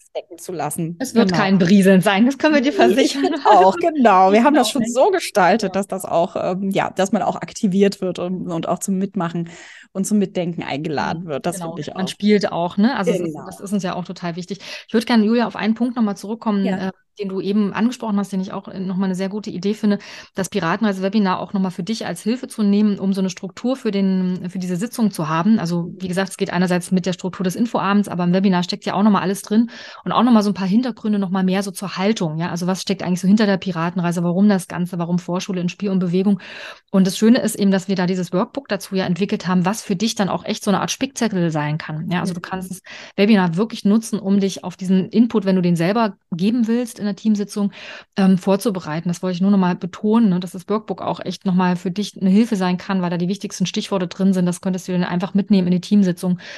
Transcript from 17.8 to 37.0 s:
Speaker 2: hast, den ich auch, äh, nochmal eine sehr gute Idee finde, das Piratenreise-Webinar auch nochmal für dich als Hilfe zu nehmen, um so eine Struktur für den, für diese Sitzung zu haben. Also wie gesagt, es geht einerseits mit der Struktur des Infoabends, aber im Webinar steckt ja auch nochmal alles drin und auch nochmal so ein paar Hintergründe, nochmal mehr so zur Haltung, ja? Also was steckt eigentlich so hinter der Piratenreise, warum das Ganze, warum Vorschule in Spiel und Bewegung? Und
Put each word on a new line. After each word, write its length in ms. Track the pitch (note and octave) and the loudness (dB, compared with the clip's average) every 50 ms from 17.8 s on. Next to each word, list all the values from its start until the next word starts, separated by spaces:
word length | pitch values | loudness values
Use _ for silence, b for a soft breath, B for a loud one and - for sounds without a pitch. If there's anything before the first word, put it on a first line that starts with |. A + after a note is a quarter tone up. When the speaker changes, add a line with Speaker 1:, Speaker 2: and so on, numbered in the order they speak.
| A3 A#3+ B3 - - A3+ G3+ | 0 0 -2 -2 -4 -2 0
Speaker 2:
hast, 140 | G3+ G3+ G3 | -2 -2 -2
den 80 | - F#3+ | -4 -6
ich 140 | F#3 G3+ - | -6 -6 -8
auch, 160 | G3 G3 - | -12 -12 -12
äh, 100 | - G3 | -10 -8
nochmal 280 | F#3 F#3 F#3+ F3+ G3 | -6 -4 -2 -2 -2
eine 80 | F#3+ F#3 | -2 -2
sehr 120 | F3 F#3+ | -2 -4
gute 220 | F#3+ G3 G#3+ G#3 G#3+ | -4 -6 -6 -8 -8
Idee 240 | E3 F3 F3 G3+ G#3+ | -10 -4 -2 -2 -2
finde, 240 | G#3+ - G#3 G3+ G3+ B B B B B B B | 0 0 0 0 0 B B B B B B B
das 120 | - F#3 | -6 -6
Piratenreise-Webinar 920 | - - G3+ F3 E3 F3+ G#3 A3+ G#3+ G3 F#3+ F#3 G3 G3 A3 G3+ F#3 F#3 - | -4 -4 -2 0 0 0 0 0 0 0 0 -2 0 2 2 2 2 0 -2
auch 100 | - F3 | -4 -4
nochmal 200 | - G3 F#3+ F#3 | -2 -2 -2 -2
für 120 | F3 - F3+ | -2 -6 -6
dich 220 | E3+ A3+ A3 - | -6 -6 -6 -6
als 160 | - F3 - | -8 -8 -6
Hilfe 260 | - G#3+ A#3 B3+ - | -4 -4 -4 -4 -6
zu 160 | - - - G#3+ | -12 -4 0 2
nehmen, 340 | G3+ G3+ G3+ G#3+ G#3+ G3+ | 4 4 4 4 2 2
um 140 | - - G3 | 0 -2 -2
so 80 | G3 G3 | 0 0
eine 100 | F#3+ F#3 | -2 -4
Struktur 460 | F3+ - - F#3 - - - A#3+ C4 | -4 -6 -12 -12 -12 -6 -4 -4 -4
für 160 | C4+ - A3+ | -2 -2 -2
den, 580 | G3 G3 G3 F#3+ F#3+ F#3 F#3 F3+ F#3 F3+ - F3+ | 0 0 0 2 2 0 0 -2 -2 -4 -6 -8
für 80 | - | -8
diese 200 | F#3+ F3+ F3+ F3+ | -6 -4 -4 -4
Sitzung 340 | E3+ G#3 A#3+ - - A3+ G3+ | -4 -4 -6 -2 0 -2 0
zu 160 | - - E3 | 0 -2 -4
haben. 320 | D3 D#3+ D#3+ E3+ G#3+ A3+ G#3+ | -2 0 0 4 4 4 2
Also 320 | - E3+ F3 F3 E3+ F3+ - - | 2 -2 -2 -2 -4 -6 -8 -10
wie 80 | F#3 | -8
gesagt, 220 | F3+ F3+ F3+ G3 F#3+ | -4 -2 -2 -2 -4
es 80 | - | -4
geht 160 | - G3 F#3+ - | -6 -4 -2 0
einerseits 380 | F3 F#3 F3+ F3+ F3+ F3 - | 0 0 2 0 -2 0 0
mit 140 | F#3+ F#3 F3 | -2 0 0
der 60 | F#3+ | -2
Struktur 320 | E3+ - - F#3 F3 - F#3+ | -6 -4 -6 -8 -6 -4 -4
des 140 | F3+ F3 | -4 -2
Infoabends, 500 | - A#3+ A3+ - - - F#3+ G3+ G#3 G3+ | -2 -2 -2 0 -2 0 2 2 2 0
aber 160 | - - F3 F3 | 0 -2 -2 0
im 80 | F3 | 2
Webinar 320 | F3 F#3+ F#3+ G#3 F#3 F3 F3+ | 2 4 4 4 4 2 0
steckt 220 | - - G3 - | -2 -6 -6 -4
ja 80 | G#3 - | -4 0
auch 100 | F3+ G3+ | 2 4
nochmal 180 | A3 G3+ F#3 - | 4 4 4 2
alles 180 | F3+ G3 G3 | 0 -4 -4
drin 280 | - - G#3+ A3 A#3+ A3+ B B B B B B B | -4 0 2 2 2 2 B B B B B B B
und 80 | - - | -2 2
auch 100 | - A3 | 2 4
nochmal 200 | B3+ A#3+ A3 G3+ | 6 6 4 4
so 80 | G#3 | 2
ein 20 | F#3+ | -2
paar 140 | - G3 | -2 -2
Hintergründe, 520 | F#3 F#3+ A3+ C4 B3+ A3 - - A3 G#3 G3+ | 2 2 2 2 0 -6 -6 -4 -2 -2 0
nochmal 240 | G3 F3 F#3+ F#3+ F#3 | -2 -2 0 0 0
mehr 180 | F#3 F3+ F#3+ | 2 0 0
so 100 | G3+ G3+ | -2 -4
zur 260 | F3+ - G#3 F3 - | -8 -10 -10 -10 -6
Haltung, 400 | F3+ F#3 G3+ A3+ A3 F#3+ D#3+ D3+ | -2 0 0 0 0 -2 -4 -2
ja? 140 | D#3+ E3 F3+ | -4 -4 -4
Also 160 | - E3+ F3+ | -4 -4 -2
was 140 | F3 F#3+ F3+ | -2 -2 -4
steckt 220 | - - G3+ - - | -2 -4 -4 -4 -2
eigentlich 160 | - F3+ F3 | -2 -2 0
so 80 | - | 4
hinter 180 | F#3 G3+ A3 A3+ | 4 4 4 4
der 100 | G3+ G3 | 2 2
Piratenreise, 640 | F#3+ G3 G3 F3 E3 E3 F3 F3 F#3 E3+ F3 E3+ F3+ E3+ | 0 -2 -6 -4 -4 -4 -2 -2 -2 -2 0 0 0 0
warum 240 | F3 E3+ F#3 G3+ | 0 2 4 4
das 220 | G#3 G3+ F#3 F3+ _ | 4 4 2 0 _
Ganze, 280 | - E3+ F3+ F3 - | -6 -6 -6 -4 -4
warum 220 | F3 E3+ E3 F3+ F3 | -6 -4 -2 -2 -4
Vorschule 400 | - - F3 F#3 - - F#3+ F#3 | -2 -4 -6 -6 -4 -4 -4 -4
in 80 | F3 | -4
Spiel 220 | F3+ - _ G3+ G#3 | -4 -4 _ -4 -2
und 100 | F#3+ F#3 | 0 0
Bewegung? 400 | F#3 F3 E3+ F#3 F#3+ G#3 G3+ F#3+ B B B B B B B B B _ | 0 2 0 2 2 2 2 0 B B B B B B B B B _
Und 140 | - G3 | 2 2